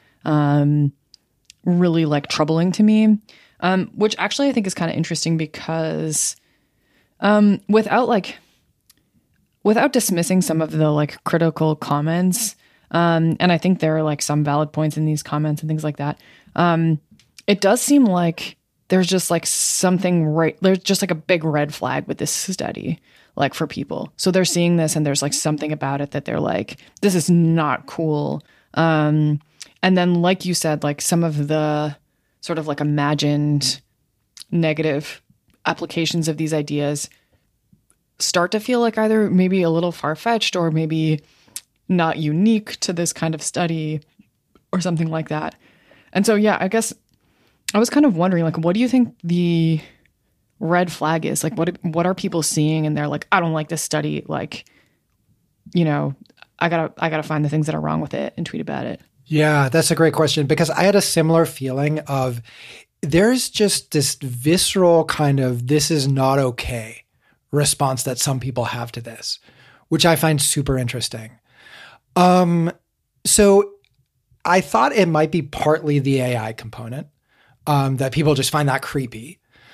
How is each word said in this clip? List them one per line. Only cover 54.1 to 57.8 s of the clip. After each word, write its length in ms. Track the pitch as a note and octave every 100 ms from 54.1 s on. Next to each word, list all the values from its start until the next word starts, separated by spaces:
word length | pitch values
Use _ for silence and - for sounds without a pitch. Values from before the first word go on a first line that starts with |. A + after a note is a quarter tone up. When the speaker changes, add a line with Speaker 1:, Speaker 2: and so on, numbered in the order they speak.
| D3 D3
Speaker 1:
Like, 380 | D3+ G2 - - _ _ _ _ _ _ _ _ _ -
you 100 | F3
know, 320 | D#3+ C#3+ C#3+ C#3 - _ - -
I 120 | E3+
gotta, 240 | E3+ D#3+ -
I 120 | E3
gotta 140 | D#3
find 200 | D#3 D#3
the 60 | D3
things 160 | D#3 D3+
that 100 |
are 60 | D#3